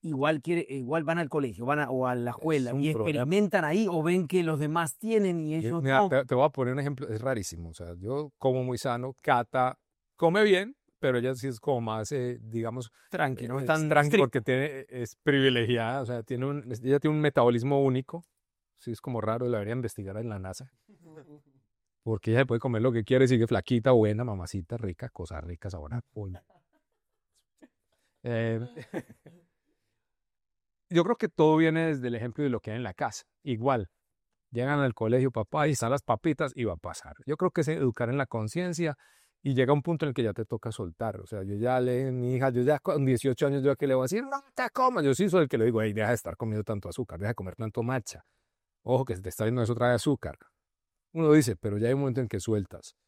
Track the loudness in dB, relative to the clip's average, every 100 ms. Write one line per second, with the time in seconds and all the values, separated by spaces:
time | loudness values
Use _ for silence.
0 | -6 -2 0 0 0 -2 -2 -8 -4 -2
1 | 0 -2 -2 -2 -4 -4 -2 -2 0 -2
2 | 0 -2 -4 -4 0 0 0 0 0 0
3 | 0 0 0 2 2 0 0 0 0 0
4 | 2 0 2 0 0 0 0 0 -2 -4
5 | 0 2 2 0 -2 -2 -2 -2 2 4
6 | 4 2 0 2 2 2 -2 -2 -4 -6
7 | -6 -6 -2 -4 -4 -10 -14 -12 -14 -10
8 | -6 -6 -8 _ 0 2 0 -2 -2 -4
9 | -6 -8 2 2 2 0 0 -2 _ _
10 | _ _ 2 4 6 4 2 -12 _ _
11 | 0 2 0 -2 -6 -6 -2 -2 -2 -4
12 | -4 -4 -4 -6 -8 -6 -4 -6 -12 _
13 | _ -2 -2 -2 -4 -4 0 0 4 4
14 | 4 4 4 2 0 0 0 -6 -12 -8
15 | -8 -4 0 4 4 4 2 0 0 -4
16 | -4 -8 -6 -6 -4 -6 -8 -8 0 2
17 | 2 2 2 6 6 4 2 4 4 2
18 | -4 -14 -16 _ _ _ _ _ -12 -10
19 | -8 -4 -2 -2 0 -2 -2 -4 -4 -6
20 | -10 -8 -8 -8 -8 -12 -16 _ _ -20
21 | -20 -20 -20 -20 _ _ _ _ _ _
22 | -4 -4 0 2 2 0 0 0 0 0
23 | 2 6 6 6 4 0 0 0 6 6
24 | 6 2 -4 -6 -6 -8 -8 -8 -8 -8
25 | -12 -12 -12 -10 -12 -12 -10 -10 -8 -10
26 | -10 -12 -10 -12 _ _ _ _ _ _
27 | _ _ _ _ _ _ -20 _ _ _
28 | _ _ -6 -4 -2 -2 -6 -12 -12 -12
29 | -12 -20 -20 -20 _ _ _ _ _ _
30 | _ _ _ _ _ _ _ _ _ 2
31 | 2 0 -2 4 6 6 4 4 0 0
32 | -2 -4 -6 -2 -2 -2 -4 -8 -8 -4
33 | -6 -6 -18 _ -6 -2 0 0 -2 _
34 | _ _ _ _ _ -6 -2 2 0 0
35 | 2 2 2 0 -4 0 0 0 0 -2
36 | 0 0 0 -2 -4 -2 -4 -4 -10 -14
37 | -16 -18 -8 -2 0 0 -2 0 0 0
38 | -2 -2 -2 -4 -4 -4 -4 -2 -4 -4
39 | _ _ _ _ -2 2 4 4 2 -2
40 | -2 0 -2 -2 -6 -6 -8 -8 -10 -6
41 | -6 -6 -10 -10 -6 -4 0 2 2 0
42 | -2 -2 -2 0 0 2 2 2 0 0
43 | 2 2 2 0 0 2 2 2 2 2
44 | 0 -2 -4 -8 -8 -6 -4 2 2 4
45 | 2 2 4 4 4 2 2 2 0 0
46 | 0 0 -2 -6 -4 -4 -4 -6 -6 -8
47 | -8 -4 -6 -4 -8 -8 -6 -4 -2 -4
48 | -6 -16 _ _ _ _ _ _ 0 0
49 | 0 -6 -8 -2 0 0 0 2 2 2
50 | 2 -2 -2 -12 _ _ _ _ _ _
51 | _ 0 6 6 6 0 -4 0 0 2
52 | 0 -2 -4 -4 -2 -2 -2 -10 -20 _